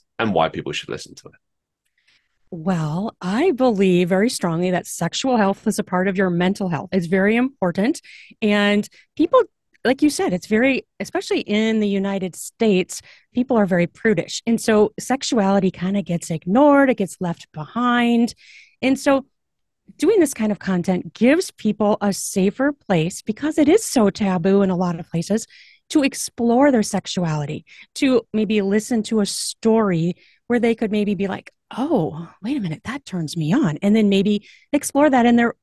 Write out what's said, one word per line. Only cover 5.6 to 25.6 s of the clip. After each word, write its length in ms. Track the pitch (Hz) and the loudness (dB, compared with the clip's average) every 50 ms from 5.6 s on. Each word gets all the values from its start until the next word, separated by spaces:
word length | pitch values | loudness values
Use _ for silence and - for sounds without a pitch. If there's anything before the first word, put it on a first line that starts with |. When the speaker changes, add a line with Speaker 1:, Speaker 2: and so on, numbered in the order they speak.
| - | -2
Speaker 2:
is 140 | 220 190 - | -4 -2 -4
a 40 | 196 | -4
part 240 | - 185 180 185 196 | -4 -2 -2 0 0
of 80 | 190 | 0
your 140 | 185 196 185 | 0 0 0
mental 400 | 175 170 175 185 196 - 202 180 | 0 0 0 0 -2 -2 -4 -4
health. 200 | 165 135 - - - | -4 -4 -6 -4 -4
It's 140 | 190 170 165 | -4 -2 0
very 280 | 185 190 190 208 220 | 0 0 2 2 2
important. 640 | 240 247 269 - - 196 180 170 - 196 247 339 - - - - - - - - - - | 0 0 -2 -4 -4 -4 -4 -2 0 0 -2 -2 -4 -6 -20 -20 -20 -20 -20 -12 -4 0
And 440 | 208 208 208 202 202 208 208 208 - _ - _ _ _ - | 0 2 2 2 2 2 0 -2 -4 _ -20 _ _ _ -2
people, 240 | 302 - - 508 453 - _ _ _ _ _ _ - | -2 2 4 2 2 2 _ _ _ _ _ _ -2
like 200 | - 269 277 302 | -2 0 2 2
you 80 | 302 | 0
said, 220 | - - 381 359 180 | 0 0 -2 -2 -2
it's 120 | 180 - | -4 -4
very, 400 | - 214 214 247 277 262 226 - _ _ - | -2 0 0 2 2 0 -2 -4 _ _ -12
especially 420 | 196 - - 339 392 - 415 311 | -12 -8 -6 -8 -4 -2 -4 -4
in 380 | - - 208 214 220 220 220 220 | -2 -2 -2 0 0 0 0 0
the 80 | 214 202 | 0 0
United 480 | 196 196 190 196 196 196 185 185 160 | 0 -2 -2 -2 -4 -4 -6 -8 -10
States, 680 | - - - _ - 233 220 196 180 190 - - - - - - _ _ _ - | -10 -16 -14 _ -2 0 2 2 2 0 -2 -6 -16 -16 -20 -20 _ _ _ -4
people 240 | 247 247 - 254 226 | -4 -2 0 2 2
are 80 | 202 | 2
very 220 | 175 185 175 175 165 | 2 2 0 0 -2
prudish. 560 | _ - - 226 208 160 - - - - - | _ -2 0 0 0 0 -2 -6 -8 -10 -4
And 160 | 233 233 220 | -2 -2 -2
so 320 | - - 220 208 214 214 - - | 0 2 4 4 4 2 0 -6
sexuality 720 | - - 247 262 - - 294 226 196 190 196 202 180 185 | -6 -4 -4 -4 -2 -2 0 0 2 2 2 2 2 0
kinda 320 | - - 175 185 202 202 175 | -2 -2 -6 -4 -4 -4 -4
gets 260 | - 170 170 - - | -4 -4 -6 -4 -6
ignored, 600 | 170 156 - 175 190 254 294 294 285 277 277 262 | -8 -6 -4 0 2 4 6 6 6 6 4 4
it 60 | 233 - | 2 0
gets 200 | 202 175 - - | -2 -6 -6 -8
left 320 | 185 175 170 - - _ - | -6 -6 -6 -8 -10 _ -14
behind. 840 | 156 151 - - 233 247 247 240 240 240 233 240 233 240 233 - _ _ - - - - _ _ - - | -14 -14 -10 -6 -4 -2 0 0 2 2 2 2 2 0 0 -2 _ _ -20 -20 -20 -20 _ _ -4 -2
And 160 | 262 269 269 | -2 -2 0
so 260 | - 285 277 269 262 _ _ _ _ _ _ _ _ _ _ _ _ _ - - | 2 2 2 2 0 _ _ _ _ _ _ _ _ _ _ _ _ _ -10 -2
doing 220 | 285 330 466 403 | 0 2 4 4
this 160 | 320 - - | 4 2 0
kind 160 | - 220 214 | -2 -2 -2
of 80 | 202 - | -2 -4
content 560 | - 190 190 180 170 - 185 180 - 165 - | -4 -2 -2 -2 0 0 -2 -2 -2 -8 -4
gives 340 | - 214 247 294 339 381 - | 2 4 4 4 4 0 -4
people 480 | - _ - 214 208 - 214 202 214 - | -8 _ -2 -2 0 0 2 0 0 2
a 120 | - 208 190 | 0 -2 -2
safer 580 | - - - - 196 185 202 196 - 262 285 | -2 -6 -6 -2 0 0 0 0 0 -2 -2
place 520 | 294 _ _ - 196 165 156 175 - - - | -2 _ _ 0 0 0 0 0 -4 -8 -8
because 340 | - 208 - 285 302 302 - | -8 -8 -4 -4 -4 2 2
it 100 | 294 285 | 4 4
is 160 | 339 453 - | 4 4 2
so 280 | - - 262 214 196 | 2 0 2 2 2
taboo 500 | - - 214 196 185 180 165 190 196 202 | 2 0 -2 0 0 0 2 2 4 4
in 80 | 202 190 | 4 2
a 80 | 185 175 | 0 0
lot 220 | 185 175 175 165 | -2 -2 -4 -6
of 100 | 170 _ | -8 _
places 380 | - 165 170 - 196 226 - - - - | -6 -6 -4 -2 -2 -4 -4 -6 -18 -20